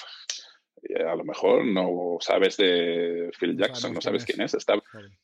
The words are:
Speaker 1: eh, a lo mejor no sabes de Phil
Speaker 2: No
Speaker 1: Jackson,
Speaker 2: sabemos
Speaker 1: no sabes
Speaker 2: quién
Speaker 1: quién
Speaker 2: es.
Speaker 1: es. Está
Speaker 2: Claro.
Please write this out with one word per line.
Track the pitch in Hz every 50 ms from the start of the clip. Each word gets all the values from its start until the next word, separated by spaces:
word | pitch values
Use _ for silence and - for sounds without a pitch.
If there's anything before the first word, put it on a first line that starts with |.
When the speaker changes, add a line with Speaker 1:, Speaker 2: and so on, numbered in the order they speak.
| - - - - - - - - - - _ _ _ _ _ -
Speaker 1:
eh, | - - - - 80
a | 82 85
lo | 82 78
mejor | 78 - - 98 95 120 - -
no | 120 95 92 90 90 87 87 90 87 87 82
sabes | - - 95 92 95 92 -
de | - 98 90 87 87 85 85 85 85 85 85 85 85 85 85 - -
Phil | 90 85 -
Speaker 2:
No | 85
Speaker 1:
Jackson, | 98 113 123 120
Speaker 2:
sabemos | - - -
Speaker 1:
no | -
sabes | - - - 123 120
Speaker 2:
quién | - -
Speaker 1:
quién | - -
Speaker 2:
es. | - -
Speaker 1:
es. | -
Está | - - 107 104
Speaker 2:
Claro. | - _ - 107 101 101 98 _